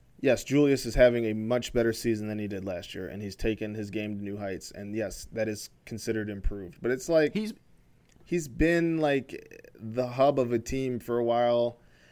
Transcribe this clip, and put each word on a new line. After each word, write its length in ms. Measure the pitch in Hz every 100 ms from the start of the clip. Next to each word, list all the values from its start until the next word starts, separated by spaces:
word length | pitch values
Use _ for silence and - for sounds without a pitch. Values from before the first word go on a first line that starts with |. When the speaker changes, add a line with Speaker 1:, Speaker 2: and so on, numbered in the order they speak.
| _ -
Speaker 1:
yes, 240 | 131 117
Julius 420 | - 139 147 135 120
is 80 |
having 300 | 110 123 120
a 100 | 113
much 380 | 110 110 123 120
better 200 | 123 113
season 360 | 110 117 107 107
than 100 | 107
he 80 | 104
did 180 | 98
last 300 | 95 90 -
year, 140 | 101 92
and 120 | 98
he's 140 | 104 95
taken 380 | 113 107 107
his 160 | 107 104
game 260 | 107 107 104
to 60 |
new 120 | 101 101
heights, 340 | 101 90 -
and 240 | - 101
yes, 320 | 107 101 - -
that 160 | 113 110
is 220 | 107 - - -
considered 440 | 110 - 110 104
improved. 480 | 101 - 101 90 -
But 120 | -
it's 160 | 127 -
like, 260 | 165 151
Speaker 2:
He's 180 | 196 214 262 _ - _ _ _ _
Speaker 1:
he's 220 | - 175 147
been, 520 | 117 156 170 165 160
like, 720 | 151 139 - - - - -
the 320 | - 110 110 123
hub 320 | 123 139 135
of 140 | 120
a 60 | 120
team 420 | 117 135 135 123
for 180 | - 120
a 60 |
while. 560 | 117 117 120 120 120 - - _ _